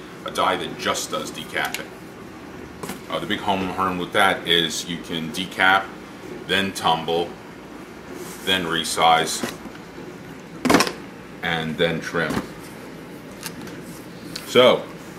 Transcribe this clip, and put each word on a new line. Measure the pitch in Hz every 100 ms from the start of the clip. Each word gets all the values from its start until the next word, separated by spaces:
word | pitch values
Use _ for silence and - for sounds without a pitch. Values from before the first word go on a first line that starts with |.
| - - -
a |
die | - 92 90
that | 78 80
just | 98 92 -
does | 90 -
decapping. | - - 82 69 - - - - - - - - - - - - - -
Uh, | 110
the | 87
big | 104
home | 104 95 92 90
run | 95 90
with | 87
that | 107 98 87 87
is | 85 82 - 87
you | 85
can | - 85 80
decap, | 87 92 - 95 95 - - - - - - -
then | 95 98
tumble, | 90 90 82 78 82 85 - - - - - - - - - - - -
then | 92 82
resize, | 82 78 - 82 80 78 - - - - - - - - - - - - - - - - - - - - -
and | 87 82 80 78
then | 82 80
trim. | - 85 78 - - - - - - - - - - - - - - - - - - - - - -
So, | 120 123 - - - -